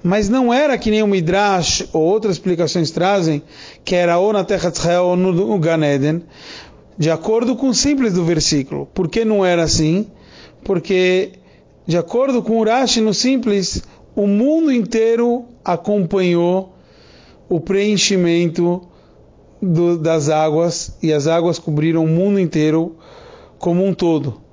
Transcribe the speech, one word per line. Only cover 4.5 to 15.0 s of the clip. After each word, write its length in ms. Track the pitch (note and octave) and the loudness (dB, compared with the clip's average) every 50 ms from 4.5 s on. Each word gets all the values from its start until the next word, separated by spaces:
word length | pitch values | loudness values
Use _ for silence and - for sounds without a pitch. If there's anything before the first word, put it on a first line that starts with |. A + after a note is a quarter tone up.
| G#3 F#3 E3+ F3 | -2 -2 -2 -4
de 80 | - - | -4 -2
Israel 260 | D#3 E3+ F3 F3+ F3+ | -2 0 2 2 2
ou 120 | F3+ F3+ | 2 2
no, 160 | F3+ F#3 F#3 | 2 2 2
no 260 | F3+ E3+ G3+ A3+ G#3+ F#3 | 2 0 0 0 0 0
Gan 260 | D3+ E3 E3 D#3+ D3+ | 0 0 0 2 2
Eden, 380 | D3 C#3+ C#3 C3+ D3+ D#3+ E3+ - - - - - - - - - - - - - - - - | 0 0 0 0 -2 -2 -4 -6 -12 -20 -20 -20 -20 -20 -20 -20 -20 -20 -20 -20 -20 -6 -2
de 120 | D3 D#3+ | 0 0
acordo 440 | D#3+ D#3+ - G#3+ A3 A#3 B3 B3 B3+ | 0 -2 -2 -2 0 0 0 -2 -2
com 140 | - C4+ C4 | 0 -2 -2
o 60 | A3+ | 0
simples 380 | - - C#4+ D4 C4+ B3+ A3 | 0 0 0 0 0 0 0
do 120 | F3 F#3 E3+ | 0 0 0
versículo. 640 | D#3+ F3 D#3 D3+ - D#3 C#3+ C3 C3+ D#3 C#3+ C#3 | 0 0 0 0 0 -2 -2 -2 -4 -8 -8 -8
Por 220 | - - F#3 F#3 D#3 | -8 -6 -4 -4 -2
que 160 | - A3+ A3+ | -2 -2 -2
não 200 | A3 G#3+ G3+ F#3+ | 0 0 2 2
era 180 | F3+ F3 E3+ | 2 2 0
assim? 460 | E3 D#3 - E3+ D#3 D#3 E3 G3 G#3+ - - - - - - - - - - - - | 0 0 0 0 0 0 0 -2 -2 -6 -12 -20 -20 -20 -20 -20 -20 -20 -20 -14 -6
Porque, 680 | - G3 F3+ - - F#3+ F#3 F#3 F3+ F#3 F#3 - - - - - - - - - _ - - - | -4 -4 -4 -2 -2 0 0 2 2 2 0 -2 -4 -10 -20 -20 -20 -20 -20 -20 _ -20 -14 -6
de 100 | - D#3+ | -2 -2
acordo 460 | F3 E3 E3+ - A#3+ C4+ C4+ B3+ A#3 | -2 -2 -2 -2 0 0 2 0 -2
com 160 | F3+ G#3+ A3+ A3+ | 0 0 0 0
o 60 | A3 | 2
Rashi, 360 | G#3+ A3+ B3+ C4+ A3 - A3+ | 2 2 2 0 0 0 0
no 140 | A3 G#3+ G3 | 0 0 0
simples, 680 | - - B3+ C4+ B3+ A3+ A3+ G3+ G3+ F#3 - - - - - - - - - - | 0 0 0 0 0 0 0 -2 0 -2 -4 -6 -8 -10 -12 -20 -20 -20 -10 -4
o 120 | - G3+ | -2 0
mundo 460 | G3+ G3+ G#3 A#3+ C#4+ D#4 E4 E4 D4 | 0 2 2 2 2 2 2 2 2
inteiro 720 | C4 A#3+ G3+ - A#3 A3 | 0 0 -2 -2 0 0